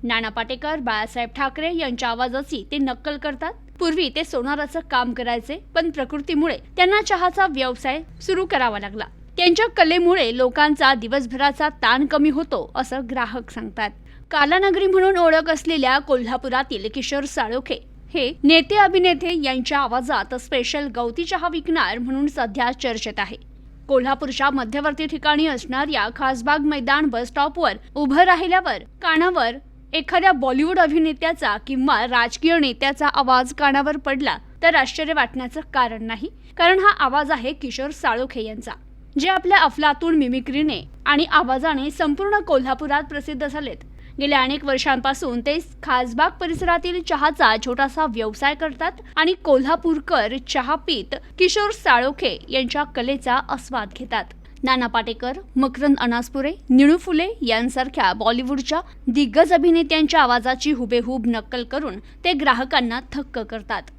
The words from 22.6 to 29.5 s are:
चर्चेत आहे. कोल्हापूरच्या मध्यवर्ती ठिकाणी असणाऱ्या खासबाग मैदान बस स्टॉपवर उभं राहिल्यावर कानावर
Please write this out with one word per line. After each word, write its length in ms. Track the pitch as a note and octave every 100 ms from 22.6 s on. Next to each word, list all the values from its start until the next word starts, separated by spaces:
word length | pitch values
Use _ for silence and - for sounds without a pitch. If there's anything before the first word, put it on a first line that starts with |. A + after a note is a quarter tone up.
| A#3+ C4
चर्चेत 380 | C4 A3+ A3 G3+
आहे. 320 | F#3+ - - - - - -
कोल्हापूरच्या 640 | C4+ B3+ C4+ C#4+ A#3+ C#4
मध्यवर्ती 560 | C4+ B3+ C4+ D4 C#4+ D#4
ठिकाणी 400 | D#4 D4+ D4 D#4
असणाऱ्या 640 | B3+ - B3+ D4 C4+ G#3 A#3
खासबाग 420 | C4+ C4 A#3 D4+
मैदान 480 | D4 D4 B3 C#4 D4+
बस 220 | A#3 A#3+
स्टॉपवर 440 | - C#4+ D4 D4+ G3+ -
उभं 280 | C#4 D4 C#4
राहिल्यावर 560 | F#4 F4 F4+ F#4 F4 G#3 - -
कानावर 520 | F4+ D#4 F4 F4+ A#3